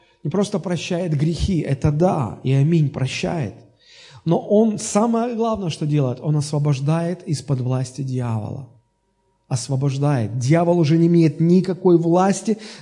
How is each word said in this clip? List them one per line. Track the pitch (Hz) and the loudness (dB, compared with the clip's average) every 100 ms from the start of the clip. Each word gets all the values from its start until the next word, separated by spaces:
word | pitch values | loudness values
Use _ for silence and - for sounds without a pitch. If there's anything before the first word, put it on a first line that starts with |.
| _ _ | _ _
не | 151 | -6
просто | 185 202 196 | -2 -2 -4
прощает | 180 175 - 170 180 151 | -4 -6 -4 -4 -2 0
грехи, | 151 170 - 180 | 0 0 -2 -2
это | - 139 156 | -2 -2 0
да, | 147 180 180 113 - | 2 2 0 -4 -4
и | 131 | 0
аминь, | 135 143 170 143 | 2 4 4 2
прощает. | - 127 - 180 170 113 - - _ _ - - - | 0 -4 -4 -4 -4 -6 -8 -20 _ _ -20 -20 -8
Но | - 165 | 0 0
Он, | - 208 226 208 | 2 4 4 0
самое | - 208 233 226 233 226 | -2 0 2 0 -2 -2
главное, | 226 220 185 | -2 -2 -4
что | 143 156 | -4 -2
делает, | 147 131 123 | 0 0 -2
Он | 147 151 | -2 -2
освобождает | 143 151 147 135 143 165 170 180 - | 0 -2 0 0 0 -2 -2 -6 -6
из-под | 135 - 131 | -6 -2 -4
власти | 123 131 131 - | -2 -2 -4 -8
дьявола. | 131 127 120 110 107 - 139 _ _ _ _ _ _ _ _ | -6 -4 -4 -4 -6 -10 -14 _ _ _ _ _ _ _ _
Освобождает. | 131 - 135 143 135 143 139 104 120 | -6 -4 -2 -2 0 0 0 -2 -2
Дьявол | 123 165 175 175 | 2 2 4 2
уже | 151 165 | 4 4
не | 165 | 4
имеет | 170 160 151 | 6 4 4
никакой | 165 180 180 180 185 170 | 4 4 2 0 4 4
власти | 165 175 196 196 - 214 - - | 4 2 2 0 -2 -4 -6 -10